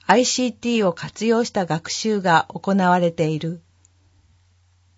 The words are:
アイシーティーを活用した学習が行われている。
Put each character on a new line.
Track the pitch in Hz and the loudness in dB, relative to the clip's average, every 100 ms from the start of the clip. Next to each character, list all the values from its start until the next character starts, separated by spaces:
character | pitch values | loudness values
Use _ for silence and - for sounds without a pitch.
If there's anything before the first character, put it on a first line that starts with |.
| - | 2
ア | 214 | 2
イ | |
シ | 247 - 247 | 2 0 -4
ー | |
テ | - 240 | -4 -2
ィ | 233 | 0
ー | 190 | 0
を | |
活 | - 151 - 226 | -2 -8 -4 0
用 | 226 | 0
し | 240 | 0
た | 214 175 | -4 -4
学 | 160 - | -4 -6
習 | - 220 208 | -6 -2 -2
が | 180 165 - | 2 2 0
行 | 185 - 196 | -6 0 2
わ | 180 180 | 4 4
れ | 175 | 2
て | 165 156 | 0 -2
い | 151 | -2
る。 | 165 170 _ _ _ _ _ _ _ _ _ _ _ _ _ | -6 -10 _ _ _ _ _ _ _ _ _ _ _ _ _